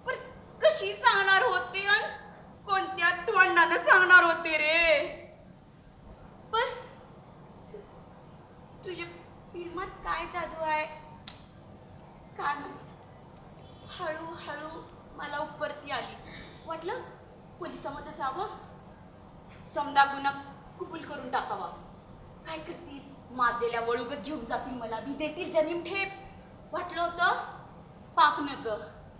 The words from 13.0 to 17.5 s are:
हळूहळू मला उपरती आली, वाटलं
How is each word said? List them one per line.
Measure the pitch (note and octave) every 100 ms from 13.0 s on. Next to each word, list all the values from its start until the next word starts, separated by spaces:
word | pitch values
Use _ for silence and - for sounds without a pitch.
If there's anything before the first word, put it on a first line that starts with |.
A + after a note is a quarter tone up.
| - - - - - - - - -
हळूहळू | - F4 D#4 E4 E4+ E4 D4 D#4 E4 - - - -
मला | D4 C#4+
उपरती | - - D4 D4 C#4
आली, | C4 A3+ - - - - - -
वाटलं | D#4+ E4+ B4 - - - - -